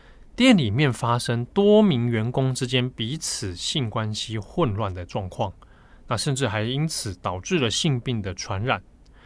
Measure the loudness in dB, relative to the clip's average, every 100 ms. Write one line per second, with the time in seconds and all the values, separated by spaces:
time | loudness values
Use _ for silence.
0 | -20 -20 -14 2 6 6 4 2 2 2
1 | 0 0 0 -2 -2 2 6 6 6 4
2 | 2 0 0 0 0 0 0 0 0 -4
3 | -6 -6 -6 -6 -6 -6 -4 -4 -2 -2
4 | -4 -4 -6 -8 -6 -2 -2 0 -4 -6
5 | -8 -8 -8 -6 -6 -6 -20 -20 -20 -18
6 | -6 -4 -2 0 0 0 -2 -2 -2 -4
7 | -6 -6 -6 -6 -2 0 0 0 0 0
8 | -2 -4 -4 -8 -6 -4 0 -2 -4 -20
9 | -20 -20